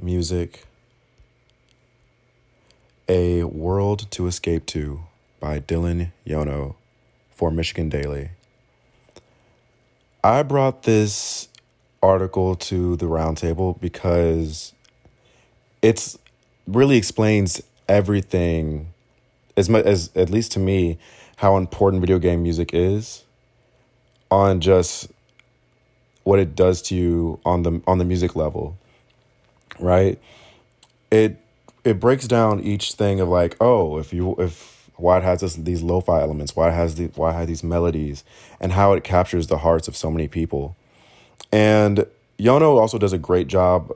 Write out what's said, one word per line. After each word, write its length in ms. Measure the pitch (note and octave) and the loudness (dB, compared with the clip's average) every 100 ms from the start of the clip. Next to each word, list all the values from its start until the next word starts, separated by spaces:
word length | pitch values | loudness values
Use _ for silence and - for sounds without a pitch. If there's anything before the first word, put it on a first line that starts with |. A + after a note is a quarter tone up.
music, 640 | F2+ F2+ E2 F2+ E2 - - _ _ _ _ _ _ _ _ _ _ _ _ _ _ _ _ _ _ _ _ _ _ _ - | -6 -4 -2 -4 -6 -12 -20 _ _ _ _ _ _ _ _ _ _ _ _ _ _ _ _ _ _ _ _ _ _ _ -2
A 340 | F#2 F2 F2 | 0 2 0
World 640 | E2+ D#2 E2 G2 G2+ G#2 G2+ | -2 -4 -2 0 0 -2 -6
to 160 | - F2+ | -6 -6
Escape 380 | F2 - E2 - | -4 -4 -4 -4
To 340 | D#2+ D2 C#2+ E2+ _ _ _ | -8 -8 -10 -16 _ _ _
by 200 | D2+ D2+ | -8 -8
Dylan 520 | C#2 E2 E2+ E2+ E2+ - - | -4 -2 -2 -2 -6 -10 -8
Yono 500 | D#2 D2+ C#2+ C#2 - _ _ _ _ _ | -6 -4 -6 -8 -12 _ _ _ _ _
for 200 | - E2+ | -6 -4
Michigan 380 | E2 E2 - E2 | -2 -4 -6 -6
Daily. 420 | D2 C#2+ C#2+ C#2+ F2 _ _ _ _ _ _ _ _ _ _ _ _ _ _ _ _ _ _ | -6 -6 -8 -12 -16 _ _ _ _ _ _ _ _ _ _ _ _ _ _ _ _ _ _
I 200 | G2 B2 | 2 2
brought 400 | D3 C#3+ C3+ C3 | 2 2 0 0
this 640 | - A2 G#2+ - - - - _ _ _ _ _ | 2 2 2 -2 -8 -10 -12 _ _ _ _ _
article 540 | F#2+ F#2+ F#2 G2 F#2 F2+ | 2 2 0 -2 -2 -2
to 400 | - F#2 F2 E2+ | -4 -2 -2 -2
the 120 | E2+ | -2
roundtable 720 | D#2+ D#2+ D#2+ E2+ D#2+ F#2 F2 | -2 -2 -2 -4 -2 -4 -4
because 920 | - - F#2 F2 E2+ E2 D#2+ D#2 - - _ _ _ _ _ _ _ _ _ _ | -8 -6 0 2 2 0 -4 -8 -14 -20 _ _ _ _ _ _ _ _ _ _
it's 360 | A2 A2 - - _ _ _ _ - | 2 2 -4 -12 _ _ _ _ -4
really 300 | G#2+ C#3 B2+ | 2 4 4
explains 640 | G2+ - A2 G#2+ F#2+ - - _ - | 2 0 2 2 0 -4 -10 _ 0
everything, 1040 | G#2 G2 G2+ F2 F#2 E2+ E2 D#2 D2+ D#2+ - _ _ _ _ _ - | 2 2 -2 -2 -2 0 -2 -4 -6 -10 -18 _ _ _ _ _ 0
as 120 | F#2 | 2
mu-, 100 | A2+ | 4
as, 320 | G2+ G2 F2 - | 4 0 -2 -2
at 140 | F2+ | 0
least 220 | G#2 A2+ | 0 -2
to 60 | - | -2
me, 380 | F#2+ F#2+ F2 E2 - - - - | -2 0 0 -4 -12 -20 -20 -2
how 200 | G2+ G2 | 2 2
important 440 | F2+ - G2 F#2 | 0 0 2 2
video 180 | F2+ F#2 | 2 2
game 240 | F2 E2+ | 2 0
music 260 | E2+ E2 E2 | -2 -2 -2
is 500 | E2+ F2+ G#2 A2+ - _ _ _ _ _ _ _ _ _ _ _ | 0 0 -2 -6 -16 _ _ _ _ _ _ _ _ _ _ _
on 320 | G2 G2 F#2+ | 2 4 2
just 460 | E2+ F#2 F2 - - _ _ _ _ _ _ _ _ _ _ _ | 4 4 2 -6 -14 _ _ _ _ _ _ _ _ _ _ _
what 140 | - G2 | 2 2
it 180 | F#2 D2 | 2 2
does 280 | F#2 F#2 | 2 2
to 120 | - F2+ | -2 -2
you 440 | F2 E2+ E2+ D#2 | 0 0 -2 -4
on 200 | - F2 | -2 0
the, 180 | F2 E2 - | 0 -2 0
on 100 | F#2 | 0
the 80 | F2+ | 0
music 300 | F2+ F2 E2+ | 0 -2 -2
level, 420 | D#2 D2 D2 F#2 _ _ _ _ _ _ _ _ _ - | -4 -4 -8 -12 _ _ _ _ _ _ _ _ _ -6
right? 400 | F2 F2+ G2 - _ - - _ _ _ _ _ _ | 2 4 2 0 _ -20 -20 _ _ _ _ _ _
It, 280 | A2 A2 - _ _ _ _ | 4 4 0 _ _ _ _
it 160 | B2 G2+ | -2 2
breaks 280 | A2 - A#2 | 2 2 2
down 320 | A#2 A2+ G2+ | 2 2 2
each 340 | G2+ G2+ - | -2 -4 -6
thing 260 | - G#2 F#2+ | -2 0 0
of 80 | F2+ | 2
like, 300 | F2+ F2 - | 2 0 2
oh, 380 | A#2 A#2 E2 D2+ | 2 4 2 -4
if 160 | D2+ | -6
you, 220 | F2 F2+ - | -4 -4 -2
if, 500 | F2+ E2 - - _ - | -4 -6 -16 -20 _ -2
why 200 | E2+ F#2 | 2 2
it 60 | |
has 180 | F#2 F2+ | 2 0
this, 140 | F#2+ E2 | -2 -6
these 260 | E2 E2+ | -6 -4
lo-fi 400 | E2 F2+ F2+ E2 | -2 -2 0 0
elements, 340 | D2 D2+ D2+ - | 0 -4 -6 -2
why 140 | E2 | 0
it 40 | |
has 200 | E2 E2+ | 0 -2
the, 120 | D#2+ E2+ - | -4 -8 -4
why 160 | E2 | -4
it 20 | |
has 140 | E2 E2 | -2 -6
these 160 | D#2+ | -6
melodies, 600 | E2+ E2+ F2 D#2 D2+ C#2+ - - - - | -4 -2 0 -2 -6 -10 -16 -20 -20 -8
and 140 | F#2 | -2
how 200 | F#2 G2+ | 2 4
it 100 | G2 | 2
captures 440 | - F2+ F2+ F2 D#2+ | 2 0 0 -2 -2
the 100 | D2+ | 0
hearts 300 | E2 E2 - | 2 0 -2
of 100 | - | -8
so 140 | D#2+ | -6
many 160 | D#2+ D#2 | -4 -4
people. 480 | E2+ E2 D2 C#2+ F2+ _ _ _ _ _ _ - | -4 -4 -6 -8 -12 _ _ _ _ _ _ -2
And 540 | G#2+ G#2+ G#2+ G#2 G2+ - _ _ - | 2 4 4 4 2 -2 _ _ -2
Yono 420 | G#2+ C#3 D#3 C3+ | 4 6 6 6
also 200 | A2 A2+ | 4 0
does 140 | G2 | -2
a 40 | F2+ | -2
great 300 | D#2 F2+ C#2+ | 0 0 2
job 440 | F#2+ F2+ F2+ D#2+ | 2 4 2 0